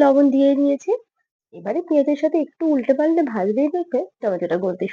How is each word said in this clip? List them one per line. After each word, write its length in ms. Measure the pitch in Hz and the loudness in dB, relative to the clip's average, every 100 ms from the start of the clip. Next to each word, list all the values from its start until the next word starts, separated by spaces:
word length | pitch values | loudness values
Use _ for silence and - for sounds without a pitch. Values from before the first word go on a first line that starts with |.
লবণ 220 | 285 277 285 269 | 4 4 4 4
দিয়ে 160 | 277 277 | 2 2
দিয়েছি। 320 | 285 285 - 494 - _ _ _ _ | 0 -2 -2 -6 -6 _ _ _ _
এবারে 260 | 175 202 277 349 | -14 -8 -6 -2
পেঁয়াজের 320 | 302 277 294 | 0 2 0
সাথে 140 | 302 330 294 | 0 -2 -4
একটু 180 | - 320 | -4 -2
উল্টে 200 | 285 233 269 | 0 0 0
পাল্টে 260 | 302 330 285 | 0 0 0
ভাজলেই 360 | 220 190 214 294 349 | -2 -2 0 -2 -2
দেখবে 240 | 349 247 370 _ | -4 -4 -6 _
টমেটোটা 360 | 220 180 - 170 185 | -6 -4 -2 -4 -4
গলতে 200 | 180 196 | -4 -6